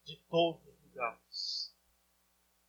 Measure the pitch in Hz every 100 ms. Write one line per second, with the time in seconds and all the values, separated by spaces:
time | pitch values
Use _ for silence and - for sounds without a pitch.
0 | - 156 _ 165 170 160 - - - -
1 | 117 - _ - - - - - _ _
2 | _ _ _ _ _ _